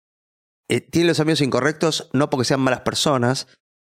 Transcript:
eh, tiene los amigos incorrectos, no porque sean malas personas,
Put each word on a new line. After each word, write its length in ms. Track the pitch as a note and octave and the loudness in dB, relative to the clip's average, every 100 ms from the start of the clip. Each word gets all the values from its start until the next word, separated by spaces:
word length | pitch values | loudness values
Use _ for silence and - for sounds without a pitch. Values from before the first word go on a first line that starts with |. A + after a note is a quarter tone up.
| _ _ _ _ _ _ - | _ _ _ _ _ _ -6
eh, 120 | A#2+ | -6
tiene 260 | - D#3+ E3+ | -2 0 2
los 120 | D#3 | 2
amigos 220 | D#3 D3+ | 2 0
incorrectos, 680 | C3+ B2 C3+ D#3 E3 D3+ - | 0 0 -2 0 -2 -2 -2
no 160 | C3 D3 | -2 0
porque 160 | C3+ A#2 | 0 0
sean 140 | C3+ | 0
malas 220 | C3 B2 | 0 -2
personas, 640 | - G#2+ D#3 C3+ A#2+ C3+ - _ _ _ | -2 -2 0 0 0 -2 -8 _ _ _